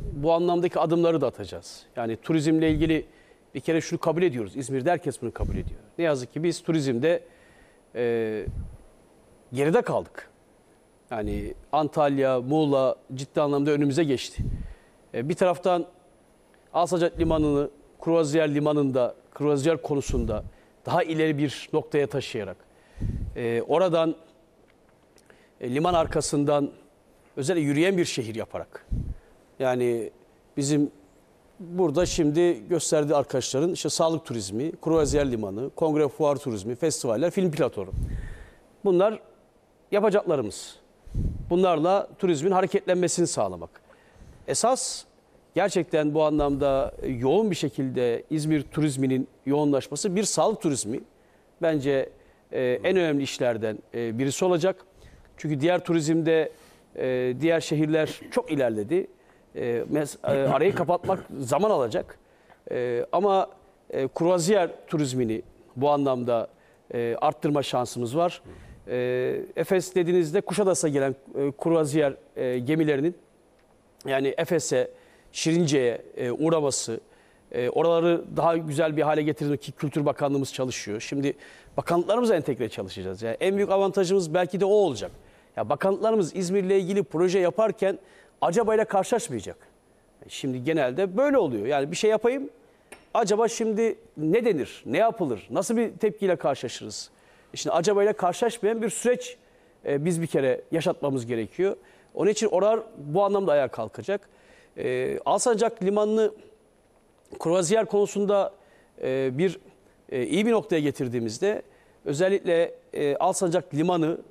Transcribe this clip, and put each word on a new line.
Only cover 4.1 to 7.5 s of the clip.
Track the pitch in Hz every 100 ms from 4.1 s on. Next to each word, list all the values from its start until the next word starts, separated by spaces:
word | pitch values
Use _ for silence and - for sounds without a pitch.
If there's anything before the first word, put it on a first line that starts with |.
| 160
ediyoruz. | 180 123 101 127
İzmir'de | 127 135 135
herkes | 175 143 -
bunu | 117
kabul | - - -
ediyor. | - - - -
Ne |
yazık | 165 139 123
ki | 147
biz | 170 160
turizmde, | - 160 139 117 156 175 - - -